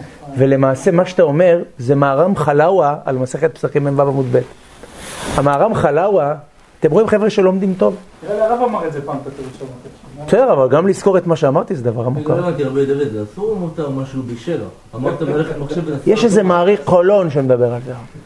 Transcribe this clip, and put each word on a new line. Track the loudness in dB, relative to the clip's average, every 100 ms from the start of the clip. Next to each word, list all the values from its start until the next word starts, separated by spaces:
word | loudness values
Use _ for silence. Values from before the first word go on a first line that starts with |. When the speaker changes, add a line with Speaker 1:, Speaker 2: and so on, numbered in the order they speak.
| -18 -18 -10 0
Speaker 1:
ולמעשה, | 2 4 2 0 0
מה | 2 2
שאתה | 2
אומר, | 2 4 4 2 0 -6
זה | 0 2
מהר"ם | 2 2 2 0
חלאווה | 0 2 4 4 2 0 -4
על | -4
מסכת | -4 -2 -4 -2
פסחים | -4 -2
מ"ו | 0 0
עמוד | 0 0 0
ב'. | 0 -2 -8 -20 -20 -20 -18 -16 -12 -4 0
המהר"ם | 2 2 2
חלאווה, | 2 0 2 2 2 2 -2 -10 _ -20 _
אתם | 2
רואים, | 2 4
חבר'ה | 2 2
שלומדים | 2 2 2 0 0
טוב? | 0 0 -10 -16
Speaker 2:
תראה, | -8 -2 0
הרב | 0 -2
אמר | -2 -6
את |
זה | -6 -8
פעם, | -8
את | -10
התירוץ | -12 -14 -14
שאמרת | -16 -16 -20
עכשיו. | -20 -20 -16 0
Speaker 1:
בסדר, | 2 4
אבל | 4 4
גם | 2 2
לזכור | 0 2 2
את | 2
מה | 0
שאמרתי | 2 0 -2 -4
זה |
דבר | -4 -4 -4
Speaker 3:
אני |
Speaker 1:
מוכר. | -4 -2 -2
Speaker 3:
לא | -2
הבנתי, | -2
רבי | -2 -2 0
דוד, | 0 -2
זה | -4
אסור | -8 -6 -6
או | -4
מותר | -6 -6 -6
משהו | -6 -8 -8
בישל? | -10 -10 -6 -6 -8 -14 -16 -8
אמרת | -6 -4
מלאכת | -2 -2 -4 -6
מחשבת. | -6 -6 -6 -4 0
Speaker 1:
יש | 2
איזה | 4 4
מעריך | 2 2 2 0
קולון | 2 2 4 4 2
שמדבר | 0 2 2 2
על | -2 -8
זה. | -14 -16 -20